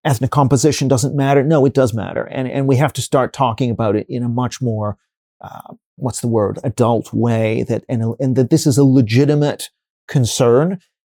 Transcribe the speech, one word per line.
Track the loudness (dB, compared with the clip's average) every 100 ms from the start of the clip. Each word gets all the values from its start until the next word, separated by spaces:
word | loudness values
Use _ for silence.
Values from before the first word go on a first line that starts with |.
ethnic | -2 -2 0
composition | 0 2 2 2 0 0
doesn't | 0 0 -2
matter." | 2 2
No, | 4 4
it | 4
does | 2 0
matter. | -2 -6 -6
And, | -6 -6 -6
and | -2 0
we | 2
have | 0
to | -2
start | -2 0 0
talking | -2 -2 -2 -4
about | -2 0 -2
it | -4
in | -6
a | -4
much | -4 -4 -4
more, | -6 -4 -6 -8 _ _ _ _
uh, | -20 -18 -20 -20 _ -8
what's | -8 -4
the | -2
word, | 0 -2 -4
adult | -6 0 0 0 -2
way, | -2 0 0 0 -2
that, | -2 -6 -4
and, | -4 -4 -4
and | -2 0
that | 2
this | 2 2
is | 4
a |
legitimate | 4 4 4 2 2 2 0 -4 -12 _ _ _ -4
concern, | 0 0 2 4 4 2 -4 _ _ _